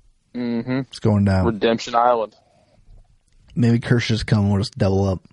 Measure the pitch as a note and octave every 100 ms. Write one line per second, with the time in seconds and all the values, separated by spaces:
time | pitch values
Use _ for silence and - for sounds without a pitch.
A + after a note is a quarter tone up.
0 | _ _ _ B2 A#2+ A#2 B2 C3 C3+ -
1 | A2+ G#2 G2+ F#2+ F#2+ A2 A2 A2+ - A#2+
2 | A#2+ A#2+ G#2+ _ _ _ _ _ - -
3 | - _ _ _ _ - A#2 A#2 - B2
4 | - A2 - A2 G2+ G2+ F2+ - G2+ F#2+
5 | G2 F#2 -